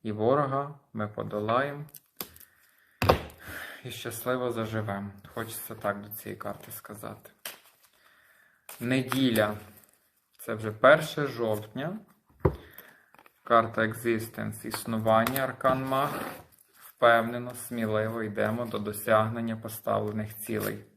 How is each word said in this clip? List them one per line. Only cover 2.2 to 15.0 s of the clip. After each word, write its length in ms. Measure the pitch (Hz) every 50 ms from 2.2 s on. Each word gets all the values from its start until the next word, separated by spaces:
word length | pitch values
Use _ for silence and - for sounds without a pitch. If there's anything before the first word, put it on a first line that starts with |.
| - - - - - _ _ _ _ _ _ _ _ _ _ _ - - - - - - - - - - - - - - - - -
І 80 | 123
щасливо 600 | 113 - - 123 110 - - 123 127 127 123 123
заживемо. 600 | 113 113 113 107 110 113 104 104 98 98 101 101 98 - - - -
Хочеться 420 | 117 113 113 113 - - - 113
так 260 | - - 101 101 104
до 80 | 104 107
цієї 280 | - - - 107 101
карти 340 | 101 - 101 101 - - -
сказати. 580 | 110 - - - 107 104 107 110 110 - - - _ _ _ - - - _ - _ _ _ _ _ _ _ _ _ _ _ _ _ _ _ _ _ _ _ - - -
Неділя. 760 | 120 120 131 135 131 131 135 135 135 127 113 110 107 104 107 104 - - - - _ _ _ _ _ _ _ _ _ _ _ _
Це 140 | - - 113
вже 180 | 110 110 107
перше 560 | 107 110 - 131 151 160 156 156 - 156 147
жовтня. 720 | 135 123 117 120 110 107 107 107 - - 127 143 170 202 220 - _ _ _ _ _ _ _ - - - - - - - - - - - _ _ _ - - _ - _ _ _
Карта 380 | - 120 117 110 110 110 113
Existence, 840 | 113 110 110 - - 117 113 110 113 - - - 110 107 107 - -
існування, 760 | 113 110 - - 120 113 110